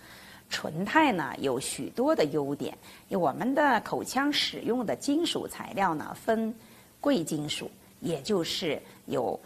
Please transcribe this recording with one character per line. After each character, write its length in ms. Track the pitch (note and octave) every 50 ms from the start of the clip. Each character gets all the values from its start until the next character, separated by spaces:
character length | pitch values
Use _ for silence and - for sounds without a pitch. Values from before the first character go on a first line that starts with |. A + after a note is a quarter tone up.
| - - - - - - - - - -
纯 340 | - - - - D3+ E3 G3
钛 260 | G#3 C#4+ D#4 D#4 C#4
呢， 220 | G#3 E3+ C#3+ B2 - -
有 200 | - C#3 B2 B2
许 300 | - - - - B2 -
多 260 | - - B3+ D4+ D#4+
的 120 | - D#3+
优 280 | C#3+ D3 D3+ C#3+ C3+ C#3+
点。 220 | - B2+ - - - - - - - - -
因 100 | F#3+ F#3+
为 60 | E3+
我 80 | C#3
们 220 | B2 C#3 F#3 B3+ C#4
的 260 | D#4+ D4 C#4+ A#3+ G#3
口 240 | - - D#3+ B2+ G2+
腔 260 | - - C4 C#4 D4
使 280 | C#4 - - - - -
用 260 | - - A3+ B3+ A#3
的 100 | C#3+ B2
金 300 | - - - C#4+ E4 F4
属 240 | - - C3+ - -
材 240 | - - G#2+ -
料 220 | - G#3+ G3 F3+ D#3+
呢， 200 | D3 - - -
分 400 | - - - A3+ A3 A3+ A3 A3 - - - - - - - - -
贵 240 | - C#4+ C#4 F3+ D#3
金 240 | - D#3+ D3 D3 D3
属， 220 | - - - - - - - - - -
也 200 | - F3 E3 C#3
就 240 | C3 - G#3 F3+ D#3+
是 360 | - - - F#3+ D#3 B2+ - - - - - -
有， 340 | - C#3+ C3+ A#2 G2 - - -